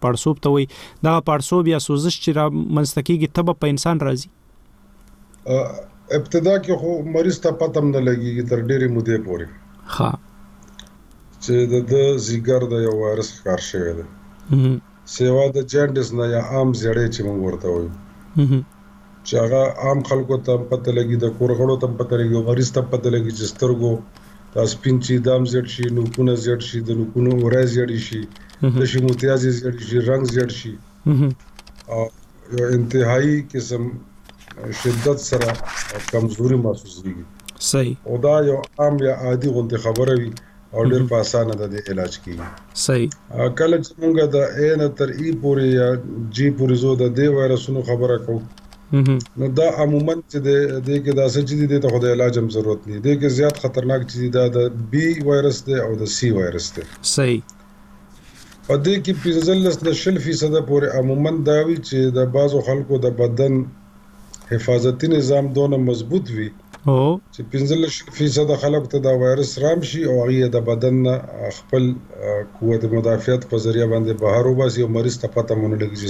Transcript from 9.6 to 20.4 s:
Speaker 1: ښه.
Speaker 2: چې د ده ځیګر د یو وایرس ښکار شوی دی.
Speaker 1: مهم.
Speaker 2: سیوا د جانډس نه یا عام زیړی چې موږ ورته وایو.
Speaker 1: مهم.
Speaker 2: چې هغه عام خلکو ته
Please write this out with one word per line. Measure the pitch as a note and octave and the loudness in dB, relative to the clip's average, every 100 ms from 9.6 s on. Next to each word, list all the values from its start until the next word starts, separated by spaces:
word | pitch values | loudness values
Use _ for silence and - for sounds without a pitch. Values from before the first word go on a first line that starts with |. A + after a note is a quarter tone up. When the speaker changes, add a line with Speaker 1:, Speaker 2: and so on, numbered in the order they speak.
| - - - | -20 -20 -10
Speaker 1:
ښه. | - - - - - - - - - - - - - - - | -4 -4 -4 -10 -20 -20 -20 -20 -20 -20 -20 -20 -20 -20 -12
Speaker 2:
چې | - B2 A#2+ | 0 2 2
د | B2 A#2 | 0 2
ده | C3+ C#3 C3+ | 2 4 2
ځیګر | A2 A#2 A#2 B2+ A#2+ | -2 -4 2 0 2
د | A#2 A2+ | 0 0
یو | G#2+ | 0
وایرس | G#2+ A2 G#2+ - | 0 -2 -4 -8
ښکار | G2 F2+ | -4 -4
شوی | - F#2+ F2 | -4 -4 -4
دی. | E2 D#2+ - - - - | -6 -10 -16 -20 -14 -2
Speaker 1:
مهم. | C#3 C3 B2+ - - - - | 2 2 0 -6 -20 -12 -2
Speaker 2:
سیوا | B2+ C3 C#3 C3+ | 2 4 2 0
د | B2+ | -2
جانډس | C#3+ C#3+ C3+ A2 | 0 2 0 -2
نه | A#2+ A#2 | -2 -2
یا | A#2 | -2
عام | A2+ C3+ C3 | -2 0 0
زیړی | A2+ A2+ A2+ A2+ | 0 0 0 0
چې | - | -2
موږ | G2+ G2+ | -4 -4
ورته | F#2 F2 F#2 | -4 -4 -2
وایو. | F2 E2+ - - - - D#3+ | -2 -4 -10 -18 -20 -6 0
Speaker 1:
مهم. | C#3+ C3+ B2+ - - - - - - | 2 2 -2 -14 -20 -20 -20 -20 -4
Speaker 2:
چې | A#2+ | 0
هغه | A2+ C3 C3+ - | 2 2 2 0
عام | C3+ C#3 | -2 0
خلکو | B2+ C3 B2+ | 0 -2 0
ته | C3 | -2